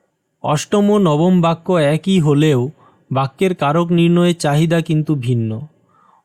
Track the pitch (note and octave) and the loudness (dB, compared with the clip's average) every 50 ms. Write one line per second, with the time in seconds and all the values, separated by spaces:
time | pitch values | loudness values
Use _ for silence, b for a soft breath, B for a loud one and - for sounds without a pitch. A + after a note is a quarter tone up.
0 | _ _ _ _ _ _ _ _ - - D3 D3 - - - G#3 G3+ G#3 G#3 G#3 | _ _ _ _ _ _ _ _ -6 -4 -4 -4 -4 -2 0 0 2 2 2 2
1 | G3 E3 D3+ D3 E3 F#3 F#3 F3+ E3 E3 E3 E3 - - F#3 E3+ D3+ C#3+ D#3 D#3 | 2 2 2 2 2 2 2 2 2 0 -2 -2 -4 -2 0 0 2 0 0 -2
2 | - G3 F#3+ F#3 D3+ D3+ C#3+ C#3+ D#3 D#3 C#3+ B2 A#2+ C3 - b b b b b | -2 0 0 2 2 2 2 2 2 2 2 0 -2 -4 -8 b b b b b
3 | b _ C3 C3 C#3 C3+ - - G3 F#3+ F3+ - D3+ C#3 D3+ E3+ F3 E3+ F3 E3+ | b _ -4 -4 -4 -4 -4 -4 -2 -2 -2 -2 -4 -2 0 -2 0 0 0 0
4 | E3+ E3+ F3 F3 F3 F3 E3+ E3+ - D3+ C#3+ D3+ E3 E3 E3 E3 D#3+ - D#3+ D3+ | 2 2 2 2 2 0 0 -2 -2 -2 0 0 0 0 0 -2 -2 -2 -2 -2
5 | D3+ - D#3 C#3 A#2 B2 B2+ A#2 A2+ A2 A2 A2 D3 D3+ _ _ _ b b b | -2 -2 -4 -4 -2 -4 -2 -2 -4 -4 -6 -8 -12 -14 _ _ _ b b b
6 | b b b b | b b b b